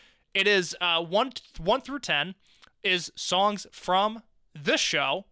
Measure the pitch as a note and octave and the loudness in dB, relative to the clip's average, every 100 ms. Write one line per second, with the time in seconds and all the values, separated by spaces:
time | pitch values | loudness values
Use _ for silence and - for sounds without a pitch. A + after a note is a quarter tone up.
0 | _ _ _ G3 G3 G3+ E3 - F3 E3+ | _ _ _ 0 4 2 2 -2 0 0
1 | E3+ G3 B3+ - - - E3 B3+ B3+ C#4 | 0 0 0 -4 -14 -4 0 0 -2 -8
2 | - D3 E3 - _ _ - _ G3 F3+ | -2 -2 -2 -8 _ _ -20 _ 0 0
3 | - - - F3+ G#3 G#3 - - - F#3 | -2 -8 -2 2 2 0 -8 -8 0 2
4 | G#3 A3+ - _ _ D#3 D3 D4+ - D#3 | 2 -2 -14 _ _ -6 0 0 2 0
5 | C3+ E3+ - | 0 -2 -6